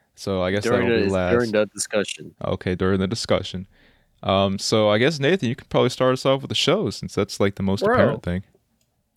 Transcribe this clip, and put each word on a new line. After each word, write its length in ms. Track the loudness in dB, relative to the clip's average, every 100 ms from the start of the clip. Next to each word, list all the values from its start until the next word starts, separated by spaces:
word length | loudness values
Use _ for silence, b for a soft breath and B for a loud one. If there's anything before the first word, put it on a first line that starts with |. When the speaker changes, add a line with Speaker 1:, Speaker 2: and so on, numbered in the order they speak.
| _ -12
Speaker 1:
So 260 | -4 -2
I 80 | 0
guess 120 | 0
Speaker 2:
During 240 | 0 0 2
Speaker 1:
that'll 140 | 2
be 40 | 2
Speaker 2:
the, 40 |
Speaker 1:
last. 180 | 0 2
Speaker 2:
during 180 | 2 2
the 140 | 0 0
discussion. 680 | -4 -4 -4 -4 -8 -14 -10
Speaker 1:
Okay, 300 | -6 -4 -2 -2
during 240 | 0 0
the 60 | 0
discussion. 600 | -2 0 -2 -2 -10 -12 b b b b b
Um, 340 | 0 2 2 0
so 300 | 0 2 4
I 100 | 4
guess, 200 | 2 0
Nathan, 300 | 0 0 -2
you 60 | -6
could 120 | -2
probably 200 | 0 2
start 240 | 2 0
us 120 | 2 0
off 160 | 0
with 80 | -2
the 60 | -2
show, 340 | 2 2 0
since 220 | -6 -6
that's, 280 | -2 -2 0
like, 140 | -2 0
the 60 |
most 220 | -2 0
Speaker 3:
Bro. 100 | 2
Speaker 1:
apparent 300 | 2 2 0
thing. 200 | -4 -6 -6 _ _ _ _ _ _